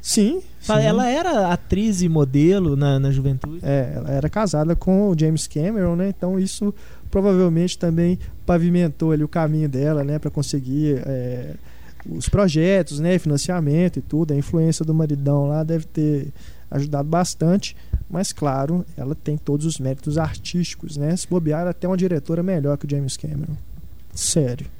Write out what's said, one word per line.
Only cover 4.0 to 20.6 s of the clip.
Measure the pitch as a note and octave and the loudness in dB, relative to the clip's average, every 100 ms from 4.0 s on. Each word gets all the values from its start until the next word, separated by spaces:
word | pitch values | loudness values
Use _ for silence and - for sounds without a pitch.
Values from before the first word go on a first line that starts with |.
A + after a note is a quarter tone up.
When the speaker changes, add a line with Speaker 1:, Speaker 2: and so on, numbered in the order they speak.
| D3+ | -2
Speaker 1:
era | C#3 D3+ | -2 0
casada | G3+ G#3+ D3+ D#3 E3+ | 0 0 2 2 0
com | - F#3+ G#3 | 2 4 4
o | E3 | 4
James | D#3 D#3+ - | 2 2 -2
Cameron, | D3 D#3+ A3 F3+ E3+ | -2 -2 0 0 2
né? | G3 F#3+ | -2 -2
Então | F3+ F#3+ | -2 0
isso | F#3+ - G#3 - - - - | -2 -2 -4 -4 -12 -14 -4
provavelmente | G3 G3+ F#3 F#3 E3 F3+ - | 0 4 4 4 4 0 0
também | E3+ E3 E3+ F3+ - - - | 0 2 2 0 -4 -10 0
pavimentou | F3 E3+ F3 E3+ C#3+ D#3+ | 2 4 4 2 0 0
ali | D#3 | 2
o | D3+ | 0
caminho | F3 D#3+ D#3 D#3 | 0 0 2 0
dela, | C3 C#3+ D#3 | 0 0 0
né? | C#3 D3+ | 0 -2
Pra | D3+ | -2
conseguir, | D3+ C#3 D3 B2+ C#3 D3+ C3+ | -4 -2 -4 -2 0 0 0
é, | C3+ C3+ B2 B2 C#3+ D3+ - - - - - | -2 -4 -4 -6 -8 -12 -14 -14 -14 -14 -10
os | D#3+ B2+ | -6 0
projetos, | F#3 G3 D3+ E3+ G3 D#3+ C#3+ | 4 4 4 4 4 2 0
né? | E3 F3+ | 2 2
Financiamento | D#3+ C#3+ - F3+ D3+ D3+ F3+ D#3 | 2 0 0 0 2 4 2 0
e | |
tudo. | - D3 E3 | -2 -2 0
A | C#3+ | 0
influência | C#3+ E3+ D#3+ D#3+ | 0 2 2 2
do | D#3 | 0
maridão | D#3+ D#3 C#3+ C#3 C#3+ C#3+ | 2 2 0 2 2 2
lá | D3+ | 0
deve | D#3 E3 D#3 | 0 -2 -2
ter | - D3+ D3 D3 - - - - | -2 0 0 -2 -10 -14 -14 -6
ajudado | C#3 C#3+ C#3+ D3 | -4 -2 -2 0
bastante. | E3 F3+ - D#3+ F#3+ - - - - - | 2 0 0 2 2 0 -12 -6 -4 -4
Mas, | E3+ G3 | -4 -4
claro, | - D3 C3+ C#3 F3+ E3+ - | -2 -2 0 0 -2 -4 -8
ela | C3 | -6
tem | D#3+ - D3+ | -4 -4 -4
todos | - D3 | -2 0
os | D#3+ D#3 | 0 -2
méritos | C3 C3+ - D3 | -4 -4 -2 -2
artísticos, | D#3 - - F3 | -2 -4 -4 -2